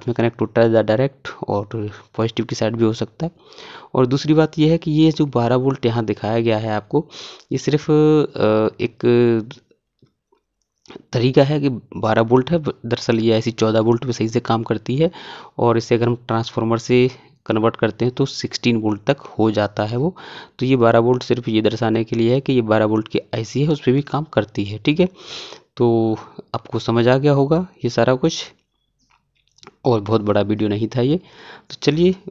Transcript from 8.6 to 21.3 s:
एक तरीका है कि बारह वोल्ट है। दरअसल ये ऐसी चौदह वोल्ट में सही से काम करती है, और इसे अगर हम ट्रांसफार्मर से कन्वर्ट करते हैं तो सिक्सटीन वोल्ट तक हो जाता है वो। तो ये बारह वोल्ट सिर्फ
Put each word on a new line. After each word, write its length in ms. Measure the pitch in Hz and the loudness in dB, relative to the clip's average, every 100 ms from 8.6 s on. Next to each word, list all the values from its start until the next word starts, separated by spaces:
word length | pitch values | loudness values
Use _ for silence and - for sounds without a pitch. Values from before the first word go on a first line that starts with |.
| 110 - | 0 -2
एक 240 | 117 - 120 120 120 113 110 - _ _ _ _ _ _ _ _ _ _ _ _ - - _ | -6 -2 2 4 4 2 -4 -14 _ _ _ _ _ _ _ _ _ _ _ _ -20 -20 _
तरीका 300 | 123 127 139 | -2 2 4
है 160 | 139 151 | 2 2
कि 80 | 139 | -2
बारह 520 | 117 - - 110 110 | -4 -10 -6 0 0
वोल्ट 280 | 117 127 131 | 4 2 2
है। 80 | 170 | -2
दरअसल 600 | 143 - 117 117 - 113 | -4 -8 -6 -4 -2 0
ये 140 | 113 | 2
ऐसी 180 | 110 117 | 0 -2
चौदह 280 | 113 110 110 | -2 0 2
वोल्ट 260 | 113 117 131 | 2 0 -2
में 60 | |
सही 160 | 113 113 | -4 -2
से 100 | 117 | -2
काम 240 | - 117 | -2 -2
करती 320 | 113 107 - 131 | -2 -4 -4 -2
है, 160 | 170 - - - - - | -2 -2 -18 -20 -14 -2
और 200 | 120 113 | 0 2
इसे 180 | - 117 | 0 0
अगर 120 | 117 | 0
हम 80 | 120 - | -2 -4
ट्रांसफार्मर 500 | 113 113 - 113 113 | -4 -4 -4 -2 -2
से 320 | - 123 127 - - _ - | 0 2 2 -2 -20 _ -4
कन्वर्ट 300 | 110 110 - | 0 0 0
करते 300 | 110 - 123 | -2 -2 -4
हैं 80 | |
तो 120 | 127 139 | -2 -4
सिक्सटीन 520 | - - - 123 117 | -6 -10 -4 0 0
वोल्ट 240 | 107 101 | -2 -2
तक 160 | - 139 - - | -4 -4 -6 -2
हो 120 | 110 | 0
जाता 320 | 107 104 - | 0 -2 -4
है 140 | 107 120 | -4 -4
वो। 180 | 160 - - - - - | -4 -6 -14 -20 -18 -6
तो 60 | 127 | 0
ये 100 | 131 | 4
बारह 240 | 113 117 | 4 4
वोल्ट 240 | 117 127 | 4 0
सिर्फ 240 | - | -2